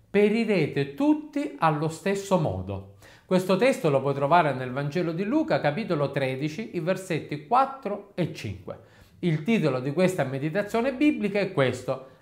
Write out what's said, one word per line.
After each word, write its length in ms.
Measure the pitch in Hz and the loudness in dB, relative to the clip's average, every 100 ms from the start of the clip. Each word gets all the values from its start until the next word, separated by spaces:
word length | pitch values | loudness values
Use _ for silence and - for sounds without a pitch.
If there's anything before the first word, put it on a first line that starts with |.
| _ | _
perirete 840 | 202 208 226 220 196 139 143 139 | 4 4 4 2 2 2 0 -4
tutti 640 | - 294 302 - 285 294 - | 0 2 2 0 -6 -6 0
allo 300 | 160 151 156 | 0 2 -2
stesso 500 | - 196 196 - 185 | -2 -2 -2 0 2
modo." 520 | 135 92 92 95 - - - - _ | 2 -2 -6 -8 -10 -20 -20 -20 _
Questo 300 | 185 185 190 | 0 2 4
testo 340 | 254 262 160 | 4 4 2
lo 120 | 135 | 2
puoi 120 | 139 | 2
trovare 400 | 139 143 175 151 | 0 4 4 4
nel 160 | 127 127 | 0 -4
Vangelo 420 | 131 143 180 170 | -4 -4 -2 -2
di 120 | 165 | -2
Luca, 380 | 208 302 - 147 | 0 0 2 0
capitolo 500 | 147 147 208 160 139 | 0 -2 -2 0 0
tredici, 600 | 143 131 131 147 151 220 | 0 -2 -2 -4 -6 -8
i 80 | 175 | -4
versetti 680 | 160 - - 156 - 147 - | -2 -4 -2 -4 -4 -10 0
quattro 640 | 240 269 - 202 202 - - | 2 2 -2 -8 -8 -8 -4
e 180 | 165 | -4
cinque. 440 | - 110 98 - - - - - - | -4 -10 -10 -12 -14 -16 -20 -20 -4
Il 240 | 180 156 | -2 0
titolo 360 | 156 220 156 127 | 2 2 2 0
di 120 | 135 | -2
questa 340 | 147 185 185 131 | 2 0 2 -2
meditazione 680 | 135 156 185 202 226 262 | -2 -2 -4 -2 -2 -2
biblica 460 | 254 294 240 208 202 | 2 2 2 0 0
è 120 | 190 | 0
questo: 560 | - 131 - - 131 - - | 2 0 0 -4 -6 -8 -20